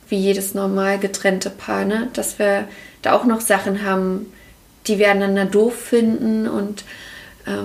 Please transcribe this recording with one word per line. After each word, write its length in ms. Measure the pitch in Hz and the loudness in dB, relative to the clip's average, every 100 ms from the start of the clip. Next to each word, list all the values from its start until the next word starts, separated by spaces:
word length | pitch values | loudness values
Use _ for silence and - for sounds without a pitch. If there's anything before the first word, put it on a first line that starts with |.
| - | -6
wie 80 | 196 | 0
jedes 360 | 196 196 196 | 2 0 -2
normal 460 | 196 196 190 196 196 | -4 -2 0 0 0
getrennte 500 | 196 - 196 185 190 | -2 -2 0 0 -2
Paar, 360 | - - 196 196 | -8 -6 -2 0
ne? 240 | 220 247 | -2 -2
Dass 240 | 240 196 - | -4 -6 0
wir 300 | 202 202 202 - - - | 2 2 -2 -12 -20 -6
da 120 | 214 | 2
auch 100 | 202 240 | 2 4
noch 140 | 220 | 0
Sachen 420 | - 196 202 196 208 | 2 0 2 -2 0
haben, 460 | 190 185 185 214 - - - _ _ - | 0 0 -2 -6 -16 -20 -20 _ _ -2
die 100 | 202 | 2
wir 100 | 202 | 4
einander 340 | 196 196 196 190 | 4 2 2 2
doof 300 | 202 226 - | 4 4 0
finden 720 | - 233 226 226 220 220 220 | 0 2 4 2 0 0 0
und, 340 | 208 202 208 - - - - - - - | -2 -4 -6 -14 -18 -18 -18 -20 -16 -8
äh, 60 | 202 | -6